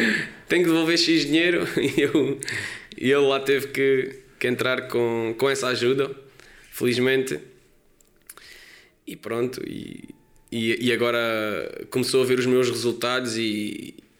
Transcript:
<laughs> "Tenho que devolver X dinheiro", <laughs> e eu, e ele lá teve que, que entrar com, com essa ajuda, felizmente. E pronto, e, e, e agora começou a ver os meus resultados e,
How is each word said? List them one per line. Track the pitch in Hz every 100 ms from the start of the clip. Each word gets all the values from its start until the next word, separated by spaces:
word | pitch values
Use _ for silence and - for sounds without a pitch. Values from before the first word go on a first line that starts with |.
| 113
<laughs> | 107 - - -
"Tenho | 170
que | 165
devolver | 160 160 165
X | - 160 143
dinheiro", | 156 175 170 170
<laughs> | -
e | 135 156
eu, | 143 156 135 139 - - - - - -
e | 127
ele | 143 139
lá | 135
teve | 135 139 -
que, | 135 139 135 127 - - -
que | 123
entrar | 127 123 127 -
com, | 120 117 117 113 113
com | 135
essa | 135 127
ajuda, | 120 120 139 139 - - - - - -
felizmente. | - 127 120 127 131 131 - - - _ _ _ _ _ _ - - - - - - _ _ -
E | -
pronto, | - 117 127 - -
e, | - - - - - _ _ _
e, | 117 113 113 123
e |
agora | 113 120 117 117 110 107 92 - - -
começou | 131 123 131
a | 123
ver | 127
os | 123
meus | 127 123
resultados | 113 117 117 120 127 127 110
e, | 113 104 104 - - - -